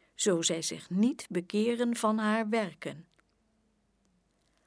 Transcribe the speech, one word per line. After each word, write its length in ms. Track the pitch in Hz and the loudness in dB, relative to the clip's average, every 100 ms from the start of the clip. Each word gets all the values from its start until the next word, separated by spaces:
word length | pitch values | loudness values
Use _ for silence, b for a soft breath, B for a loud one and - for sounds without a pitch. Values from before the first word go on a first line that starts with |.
| b | b
zo 280 | - 214 170 | -2 2 2
zij 200 | 170 165 | 2 0
zich 280 | - 160 - | -4 -8 -2
niet 360 | 180 233 - - | 2 2 0 -4
bekeren 640 | 180 180 208 226 233 240 233 | -4 -2 0 2 2 0 0
van 220 | 220 220 | 0 2
haar 320 | 214 220 214 | 2 0 0
werken. 560 | 226 185 - 147 143 - _ _ _ _ _ _ _ _ _ _ _ _ _ _ _ | -2 -2 -6 -10 -12 -16 _ _ _ _ _ _ _ _ _ _ _ _ _ _ _